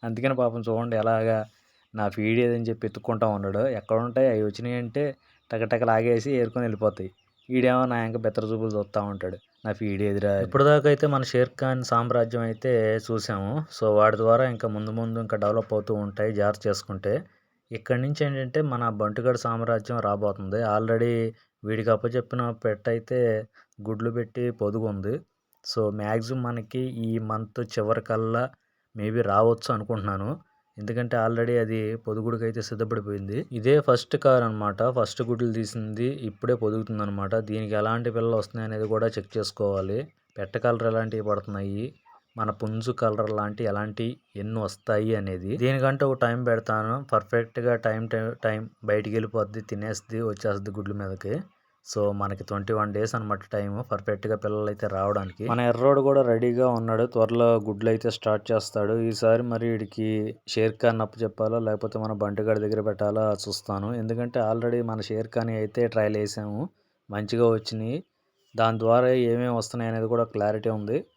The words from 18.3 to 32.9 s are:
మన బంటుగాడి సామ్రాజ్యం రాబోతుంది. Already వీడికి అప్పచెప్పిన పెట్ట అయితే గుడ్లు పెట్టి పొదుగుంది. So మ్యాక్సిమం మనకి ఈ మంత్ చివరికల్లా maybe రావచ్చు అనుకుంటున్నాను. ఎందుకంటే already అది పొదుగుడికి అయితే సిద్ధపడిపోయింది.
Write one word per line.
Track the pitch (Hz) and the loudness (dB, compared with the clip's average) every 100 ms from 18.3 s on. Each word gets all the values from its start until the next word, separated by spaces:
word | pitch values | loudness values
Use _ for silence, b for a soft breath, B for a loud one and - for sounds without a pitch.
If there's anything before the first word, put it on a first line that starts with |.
| 135 127 139 151 | -2 -2 0 0
మన | 123 117 107 | 0 -2 0
బంటుగాడి | 104 104 120 120 120 | -2 0 0 0 -2
సామ్రాజ్యం | 113 117 113 104 120 104 | -2 0 0 0 -2 0
రాబోతుంది. | 101 104 98 95 104 113 104 | 0 0 -2 -4 -2 2 0
Already | 110 113 117 117 113 110 b _ 104 | 2 2 2 2 -2 -6 b _ -4
వీడికి | 110 113 113 | -2 2 0
అప్పచెప్పిన | 120 123 120 123 120 113 117 | 0 -2 -4 -4 -4 -2 -2
పెట్ట | 104 - 117 | -2 -2 -4
అయితే | 113 127 120 110 110 b b _ 107 | -2 0 2 2 -4 b b _ -8
గుడ్లు | 110 117 117 | -4 -2 -4
పెట్టి | 113 127 120 117 | -6 -4 -4 -2
పొదుగుంది. | 104 107 110 101 95 131 - _ _ _ - | -2 -2 -2 -4 -4 -6 -8 _ _ _ -8
So | - 107 104 | 0 0 0
మ్యాక్సిమం | 104 113 113 131 120 | 0 0 0 -4 -4
మనకి | 120 113 127 131 123 113 | -6 -6 -6 -6 -4 -2
ఈ | 113 110 | -2 -2
మంత్ | 110 110 - 117 - | -4 -4 -8 -6 -2
చివరికల్లా | 107 113 110 110 110 117 127 b b b b 110 | 0 0 0 -2 0 0 -2 b b b b -6
maybe | 107 113 101 | -2 0 2
రావచ్చు | 101 113 117 - | 6 6 4 0
అనుకుంటున్నాను. | 117 107 113 95 98 101 151 _ _ _ - | -4 -2 -4 -2 -4 -4 -8 _ _ _ -12
ఎందుకంటే | 104 120 120 120 | -6 -4 -2 2
already | 113 117 117 120 | 2 2 2 2
అది | 113 113 107 113 113 | 2 -2 -2 -4 -6
పొదుగుడికి | 107 110 117 113 | -4 -2 -2 -4
అయితే | 113 104 | -4 -6
సిద్ధపడిపోయింది. | 107 110 | -4 -2